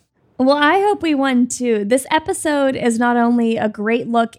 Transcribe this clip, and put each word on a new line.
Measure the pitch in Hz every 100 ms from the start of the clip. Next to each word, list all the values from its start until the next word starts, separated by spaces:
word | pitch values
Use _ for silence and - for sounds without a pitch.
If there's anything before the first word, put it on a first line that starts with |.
| _ _ _ -
Well, | 262 294
I | 294 370
hope | 403 311
we | 320
won | 285 269 247 247
too. | - 247 214
This | 202 254 -
episode | 311 320 381 320 294 269 262
is | 247 226
not | 240 240
only | 233 240 226 226
a | 214
great | 214 208 240 254
look | 233 233